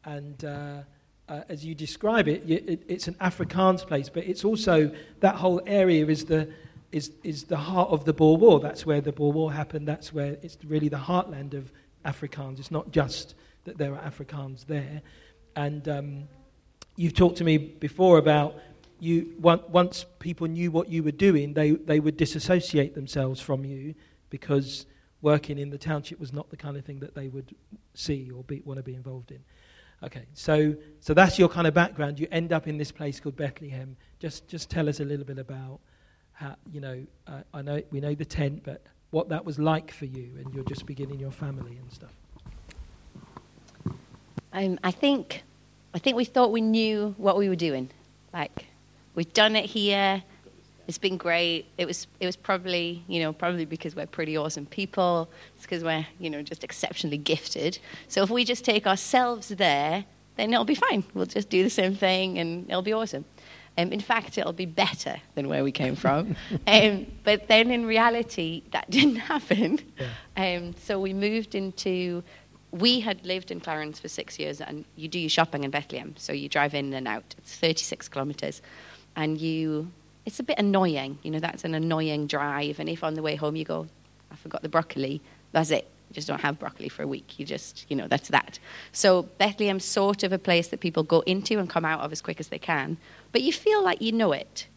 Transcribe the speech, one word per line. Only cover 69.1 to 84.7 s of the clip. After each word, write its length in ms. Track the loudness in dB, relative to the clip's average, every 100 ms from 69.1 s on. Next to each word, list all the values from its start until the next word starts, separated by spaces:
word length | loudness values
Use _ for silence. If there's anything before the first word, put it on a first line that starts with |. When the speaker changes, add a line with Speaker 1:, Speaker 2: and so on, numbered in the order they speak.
| 4
Speaker 2:
happen. 600 | -2 -4 0 2 2 0 -4 -10
Speaker 1:
Yeah. 600 | -8 -8 -10 -4 -2 -2
Speaker 2:
Um, 160 | -6 -12
so 180 | -4 -2
we 140 | -2
moved 400 | -2 0 -2 -4
into, 680 | -6 -6 -4 -2 -2 -2 -4 -8 -20 -20 -20 _
we 280 | 2 4 4
had 240 | 0 -6
lived 260 | -4 -6 -6
in 80 | -10
Clarence 420 | -6 -6 -6 -10
for 80 | -12
six 300 | -10 -12 -8
years, 220 | -8 -8
and 240 | -10 -12 -14 -14
you 120 | -8
do 100 | -4
your 120 | 0
shopping 340 | 2 2 0
in 60 | -4
Bethlehem. 440 | -4 -6 -12 -12 -12
So 160 | -8
you 160 | -6 -2
drive 240 | 0 0
in 180 | 0 -4
and 160 | -6 -6
out. 260 | -8 -10 -20
It's 180 | -20 -2
thirty-six 500 | 0 0 -4 -8 -8
kilometres. 540 | -6 -6 -6 -8 -10 -18 -20 -20 -20 -14 -6
And 240 | -4 -2
you, 500 | -2 -2 -2 -2 -6 -12 _ _ -14
it's 140 | -10
a 20 |
bit 160 | -6 0
annoying. 600 | 4 4 4 2 -4 -8
You 80 | -6
know, 80 | -4
that's 260 | -4 -6
an 100 | -4
annoying 520 | -2 0 0 0 -2 -2
drive. 540 | -2 -2 -2 -2 -4
And 80 | -6
if 160 | -4
on 100 | -4
the 80 | -2
way 140 | -4 -2
home 200 | -4 -4
you 80 |
go, 220 | -4 -6 -6 _ _ _ _
"I 40 | -20
forgot 260 | -12 -10
the 60 |
broccoli," 520 | 0